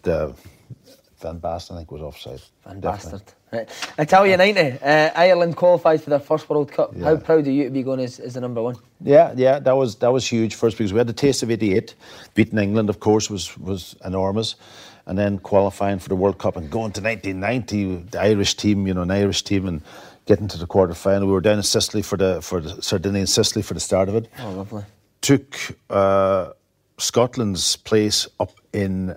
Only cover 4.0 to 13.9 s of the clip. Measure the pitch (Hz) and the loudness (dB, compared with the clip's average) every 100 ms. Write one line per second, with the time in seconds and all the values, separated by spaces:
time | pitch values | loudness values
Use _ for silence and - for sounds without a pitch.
4 | 151 190 196 180 196 196 151 127 139 151 | 4 6 6 6 4 2 0 0 2 4
5 | 156 - 180 175 170 156 180 170 165 160 | 4 4 4 6 2 2 4 4 4 2
6 | 151 143 - 156 - 151 143 - - 90 | 2 -2 0 -4 0 -2 -2 -2 -4 -2
7 | 87 156 - 160 139 135 131 135 127 131 | 0 0 2 2 2 0 0 -4 -4 -4
8 | 127 - 120 123 123 117 117 120 _ - | -6 -8 -12 -8 -6 -4 -4 -6 _ -6
9 | - 143 170 123 127 139 131 135 127 - | 6 6 6 4 2 4 2 2 2 0
10 | 120 131 - 117 110 - 113 101 107 104 | 2 2 0 0 0 0 0 0 0 0
11 | 120 107 143 123 117 113 104 95 - - | 0 0 0 2 -2 0 0 0 -2 -12
12 | - - - - 113 107 101 110 104 98 | -20 -20 -4 0 0 2 0 0 0 0
13 | 107 107 101 101 85 - 90 95 - | 2 2 0 -8 -10 -10 -8 -8 -10